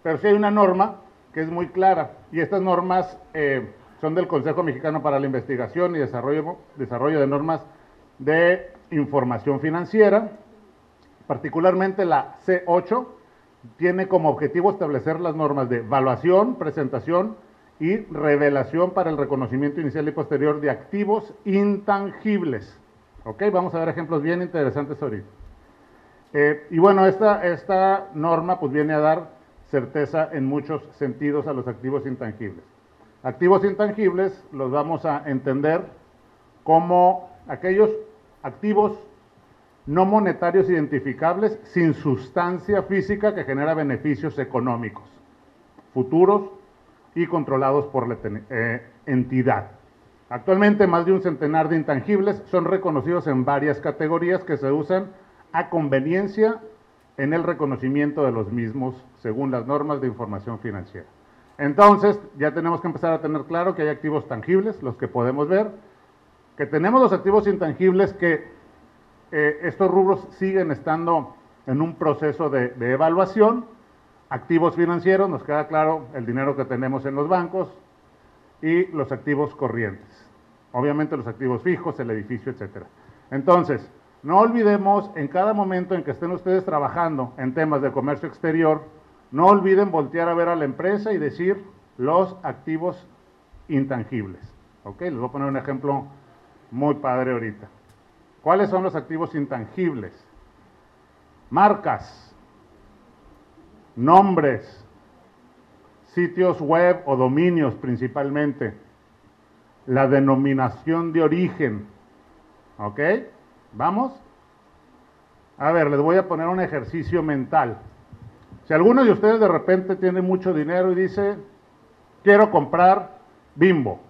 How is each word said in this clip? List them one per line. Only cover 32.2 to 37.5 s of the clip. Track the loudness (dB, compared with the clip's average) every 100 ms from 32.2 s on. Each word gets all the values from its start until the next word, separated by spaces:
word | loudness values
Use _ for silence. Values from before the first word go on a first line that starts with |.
| -10 -10 -12 -14 _ _ _ _ _ _
Activos | -10 0 4 4
intangibles | 2 0 -2 2 0 0 -2 -4 -16
los | -8 -2
vamos | -2 -2 -4 -4
a | -4 -4
entender | -4 -2 -2 0 -2 -4 -20 _ _ _ _ _ _
como | 2 4 4 4 4 4 -6 -20
aquellos | -14